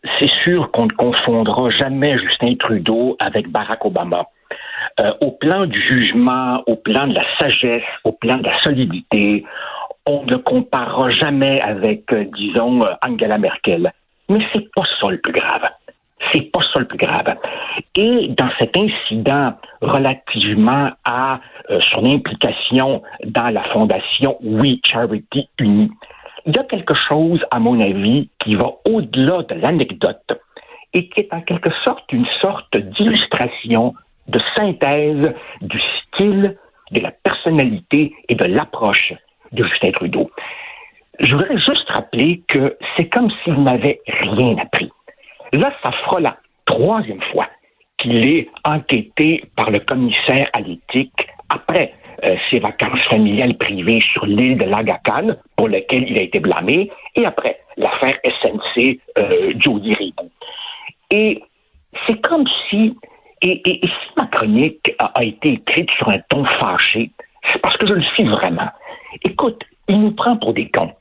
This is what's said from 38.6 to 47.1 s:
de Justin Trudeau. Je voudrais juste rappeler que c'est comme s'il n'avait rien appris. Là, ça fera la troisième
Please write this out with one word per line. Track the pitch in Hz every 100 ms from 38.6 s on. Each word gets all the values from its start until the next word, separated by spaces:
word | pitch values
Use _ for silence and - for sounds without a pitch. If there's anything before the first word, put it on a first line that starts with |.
| 151 - 110 - - - _ _ -
de | - 92
Justin | - 92
Trudeau. | - 180 - - - - - - - - _ _ -
Je | -
voudrais | 143 - 240
juste | 165 - -
rappeler | - - 117 143 175 -
que | 143 139 - - -
c'est | 170
comme | 240 240 -
s'il | - 143
n'avait | 139 123 139 - -
rien | - - 104 127 110
appris. | - - - _ - _ - - -
Là, | 147 262 -
ça | 131
fera | - - 180
la | 147 - _ _ -
troisième | - 185 220 202